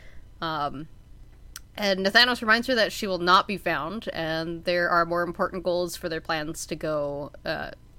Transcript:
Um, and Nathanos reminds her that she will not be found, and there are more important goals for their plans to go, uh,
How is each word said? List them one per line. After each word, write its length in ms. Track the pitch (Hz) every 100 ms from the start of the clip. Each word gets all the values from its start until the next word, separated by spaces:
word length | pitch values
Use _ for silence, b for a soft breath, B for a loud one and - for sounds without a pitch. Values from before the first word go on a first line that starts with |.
| b b b -
Um, 460 | 165 156 143 131 156 - - - - - - - - -
and 300 | 202 190 190
Nathanos 360 | 226 247 240
reminds 260 | 220 226 233
her 80 | 240
that 160 | 185
she 160 | - 208
will 100 | 180
not 280 | 175 190 -
be 100 | 190
found, 500 | 175 156 156 214 -
and 500 | - 160 160 165 170 180
there 240 | 175 175
are 160 | 175 170
more 180 | 170
important 400 | 170 170 180 185
goals 320 | 180 175 180 -
for 140 | 175
their 120 | 160
plans 440 | - 160 151 151 -
to 80 | 156
go, 560 | 160 151 143 143 143 - -
uh, 260 | 156 - - -